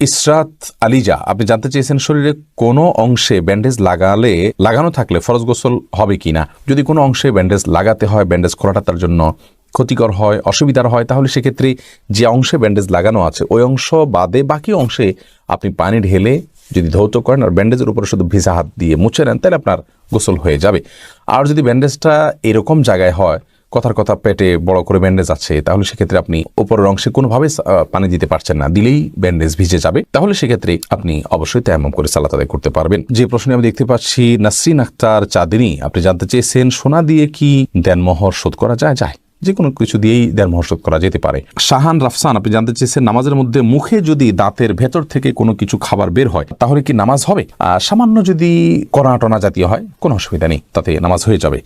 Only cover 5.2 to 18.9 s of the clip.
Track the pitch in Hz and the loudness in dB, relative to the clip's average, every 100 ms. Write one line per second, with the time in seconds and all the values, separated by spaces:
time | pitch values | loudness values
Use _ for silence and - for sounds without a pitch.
5.2 | - 120 117 120 127 123 - 95 101 92 | 0 -2 0 -2 -2 -2 -4 -2 0 0
6.2 | 80 80 76 - - 139 139 156 139 123 | -2 -2 -4 -8 -2 -2 0 2 2 0
7.2 | 139 98 92 101 82 85 104 107 101 107 | 0 2 2 0 0 0 2 0 0 0
8.2 | 90 87 87 - 98 95 92 87 87 85 | 2 0 -2 -2 -2 -2 -2 -2 0 2
9.2 | 80 - _ _ _ - 123 123 113 98 | 0 -2 _ _ _ -4 -2 0 0 0
10.2 | 107 104 - - 143 127 120 120 117 131 | 0 0 -2 0 2 2 2 0 0 0
11.2 | 131 135 135 - 131 127 - - - 101 | 0 0 -2 -2 -2 -2 -10 -16 -6 0
12.2 | 117 123 131 - 107 101 95 87 104 110 | 2 2 0 2 2 0 0 0 2 2
13.2 | 82 - - 113 123 131 - 160 147 90 | 0 -2 0 2 2 0 0 0 2 0
14.2 | 90 123 139 151 214 190 120 - 98 95 | 0 0 0 -2 -2 -2 -2 0 -2 -2
15.2 | - _ - 87 98 95 87 113 98 95 | -12 _ -8 -6 -4 -2 0 0 2 2
16.2 | 107 156 - _ - 92 82 92 107 120 | 2 0 -4 _ -6 -2 0 0 0 0
17.2 | 117 135 104 87 107 127 117 107 101 95 | 0 0 2 2 2 0 -2 -2 -2 -2
18.2 | 87 98 92 87 76 - 85 | 0 0 0 0 -4 -4 0